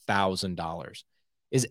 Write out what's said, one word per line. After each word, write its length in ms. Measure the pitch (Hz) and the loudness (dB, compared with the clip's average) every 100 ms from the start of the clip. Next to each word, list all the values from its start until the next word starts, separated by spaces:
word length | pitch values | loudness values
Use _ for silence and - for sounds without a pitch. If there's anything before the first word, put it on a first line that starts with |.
| - | 0
thousand 520 | 101 95 92 98 87 | 2 2 2 -2 -4
dollars. 480 | 82 82 67 - - _ _ _ _ | -4 -6 -10 -14 -18 _ _ _ _
Is 160 | 131 123 | 0 4